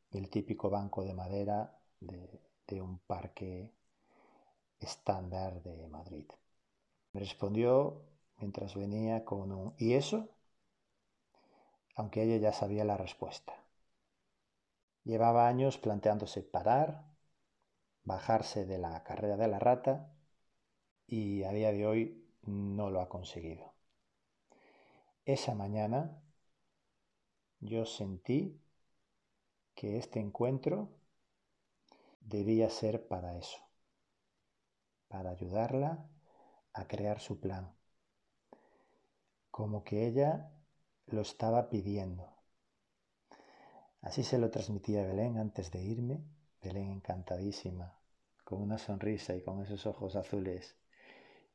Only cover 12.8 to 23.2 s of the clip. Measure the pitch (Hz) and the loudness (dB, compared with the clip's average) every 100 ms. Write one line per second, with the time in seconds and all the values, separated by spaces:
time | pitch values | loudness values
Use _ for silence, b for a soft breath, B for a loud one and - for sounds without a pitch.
12.8 | 107 98 95 - - - - - _ _ | 2 2 -2 -6 -8 -8 -12 -16 _ _
13.8 | _ _ _ _ _ _ _ _ _ _ | _ _ _ _ _ _ _ _ _ _
14.8 | _ _ 113 113 117 117 120 123 135 - | _ _ 0 6 8 10 8 6 4 2
15.8 | 110 101 107 104 104 98 - 92 104 131 | 0 4 4 4 0 -6 -4 0 4 6
16.8 | 156 - - _ _ _ _ _ _ _ | 4 0 -14 _ _ _ _ _ _ _
17.8 | _ _ 101 92 - 110 - 104 92 90 | _ _ -6 -4 4 4 4 -4 -2 -2
18.8 | 85 82 - - 104 101 113 98 120 127 | -4 -6 -8 -2 0 4 2 6 6 6
19.8 | 135 139 - - _ _ _ _ _ _ | 4 0 -2 -20 _ _ _ _ _ _
20.8 | _ _ - 113 104 101 95 104 107 104 | _ _ -6 -2 0 0 0 2 2 4
21.8 | 107 110 113 - - _ 101 101 101 101 | 4 4 2 -4 -20 _ -6 -2 -2 0
22.8 | 101 95 90 90 | 0 0 -2 -6